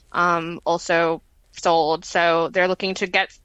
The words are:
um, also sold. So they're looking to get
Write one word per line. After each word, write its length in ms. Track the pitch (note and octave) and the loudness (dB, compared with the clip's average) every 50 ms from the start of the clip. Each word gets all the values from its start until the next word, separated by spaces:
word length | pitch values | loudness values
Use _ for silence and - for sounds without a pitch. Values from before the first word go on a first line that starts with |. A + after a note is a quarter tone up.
| _ _ | _ _
um, 480 | - - F3 F3 E3+ E3+ E3 E3+ E3+ - - | -2 0 0 2 0 0 -4 -6 -10 -6 -4
also 600 | - E3+ E3+ - - F3 E3 E3+ E3 E3 D#3 - _ _ _ _ _ - | -2 -2 -2 0 0 2 2 2 0 -2 -4 -8 _ _ _ _ _ -10
sold. 520 | - - F#3+ E3 E3 D#3 D3+ D#3+ E3 - | -2 0 2 2 2 2 2 -2 -2 -4
So 440 | - - F3+ E3+ E3+ E3 E3 E3 D3 | -2 0 2 2 4 2 2 0 0
they're 180 | B2 F#3 F3+ | 0 0 0
looking 260 | F#3 F#3 - - F#3+ F#3 | 0 0 -2 -4 -6 -4
to 140 | - G#3 | -4 -4
get 280 | F#3 F3+ F#3+ F#3+ - - - | -2 0 -2 -2 -2 -8 -18